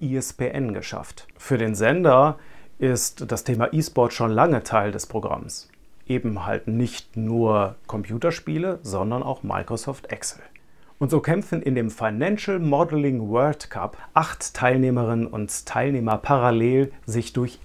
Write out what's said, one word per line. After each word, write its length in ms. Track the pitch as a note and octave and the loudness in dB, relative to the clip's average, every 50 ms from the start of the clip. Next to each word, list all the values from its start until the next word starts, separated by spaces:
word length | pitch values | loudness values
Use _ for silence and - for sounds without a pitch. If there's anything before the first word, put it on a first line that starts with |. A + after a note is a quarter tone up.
I 160 | D#3+ C3+ C3 | -6 -4 -2
S 160 | C3+ C3 - - | -2 -4 -6 -6
P 160 | - B2+ B2 | -4 -4 -2
N 240 | - C#3 C3+ A#2 G2+ | -2 -2 -2 -2 -4
geschafft. 540 | F#2 - - - - - - - - - - - | -6 -8 -8 -10 -10 -12 -12 -16 -18 -18 -20 -20
Für 200 | - - - C3+ | -20 -4 -2 0
den 160 | A#2 A2+ A2 G#2+ | 0 2 0 0
Sender 640 | F#2+ A2 A#2 C#3+ F3+ F3+ D#3 B2+ C3 C#3 D#3 - - - - - - - - - - | 2 2 4 4 6 6 8 8 8 8 6 4 -2 -10 -16 -16 -16 -16 -16 -6 -2
ist 520 | - C3 B2+ A#2+ - - - - C3+ A2+ | 0 0 2 0 -2 -4 -6 -8 -6 -4
das 140 | A#3 - - | -4 -4 -2
Thema 260 | - B2 A2 A#2 - | -2 0 0 0 2
E-Sport 400 | - D#3 D3+ - - C3 A#2+ A#2 | 2 0 0 2 2 2 2 2
schon 200 | - - B2 A2+ | 2 0 0 2
lange 320 | A2 A2 C#3+ F3 D3+ A#2 - | 4 4 4 4 4 0 0
Teil 280 | - - A2 G2+ G#2 | 2 2 2 2 2
des 140 | G2+ - - | -4 -6 -8
Programms. 640 | - - A2 - - - - - - - - - - - _ - - - - - | -6 -6 -6 -4 -4 -6 -6 -6 -12 -12 -14 -16 -18 -20 _ -20 -20 -20 -20 -6
Eben 400 | - B2+ B2 - A#2 G#2 F#2+ F#2 | -4 -2 -2 0 -2 -4 -4 -4
halt 220 | G2+ G#2 G2 - | -4 -4 -4 -2
nicht 480 | - A2 A#2 B2 A2+ - - - - - | -2 0 0 0 -2 -4 -10 -16 -10 -6
nur 600 | A2 A2 A2 A2+ A#2 A2+ A2 G#2+ G#2 G2+ G2 G#2 - - | -4 -2 0 2 2 4 4 4 4 2 0 -2 -10 -12
Computerspiele, 920 | - - G#2 G2 F#2 G#2+ A#2 C3+ E3+ E3 - - - D#3 D#3 E3+ F#3+ F3+ F3 | -8 -6 -6 -6 -6 -6 -2 0 -2 -2 -2 -6 -4 -4 -2 -2 -2 -4 -6
sondern 420 | - A2+ F#2+ F#2+ F#2+ G#2+ A#2 B2+ - | -6 -6 -4 -2 -2 0 -2 -2 -4
auch 200 | C3 C3+ - - | -4 -6 -6 -6
Microsoft 680 | G#2 F#2 F#2+ - - A#2 A2 - - C#3 - - - | -4 -4 -4 -4 -4 -6 -6 -4 -8 -8 -8 -10 -10
Excel. 300 | - - - - - - - - - - - - - - - - - - | -10 -8 -8 -10 -12 -12 -20 -20 -20 -20 -20 -20 -20 -20 -20 -20 -6 -4
Und 80 | D3 B2+ | -2 2
so 100 | D#3 D3 | 2 2
kämpfen 400 | - D3 D#3+ F#3+ G#3 - - E3 | 4 2 0 0 0 -2 -4 -2
in 140 | - C#3+ C3 | 0 0 0
dem 140 | B2 A2+ A2 | 0 0 -2
Financial 720 | G#2+ - A#2 A2 G#2 G#2+ C#3+ F#3 G#3 G#3 - - G3 F#3 | -4 -2 -2 -2 0 0 0 0 0 -2 -2 -2 -2 0
Modeling 680 | E3 D3+ C#3 C#3+ E3+ E3+ D3+ D3+ C#3+ C#3 C3 A#2+ A2 G2+ | 2 2 4 4 2 2 2 0 2 2 0 0 -2 0
World 400 | G#2+ A#2+ C3+ D3+ D#3 - - - | 2 2 4 2 0 -2 -8 -10
Cup 260 | - G#2 - G#2+ - - - - - | -8 -6 -6 -6 -8 -10 -18 0 0
acht 400 | D#3 D#3+ - - - - - - | 0 0 0 -4 -8 -10 -10 -6
Teilnehmerinnen 760 | - C3 B2 B2+ C3 C3 C3 B2+ B2 A#2+ A2 A#2 A#2 A#2 | 2 2 4 4 6 4 4 4 2 2 2 2 0 -2
und 380 | - - A2 G#2 G2+ - - - | -2 -4 -6 -6 -6 -6 -10 -10
Teilnehmer 520 | - - A#2 A#2+ C#3+ C#3 B2+ A2+ A2+ A2 | -4 -2 0 0 0 0 0 0 0 0
parallel 760 | G#2+ - - C#3+ C3+ A#2+ B2 A#2 A2+ A2+ B2 B2+ C3 C#3 C3+ - - - | 0 2 2 2 4 4 4 4 4 4 4 4 4 2 0 -2 -12 -10
sich 260 | - A2 A#2 A2+ - | -4 -2 -2 -4 -2
durch 300 | - B2+ B2 B2 - - - | -2 -2 -4 -4 -6 -12 -8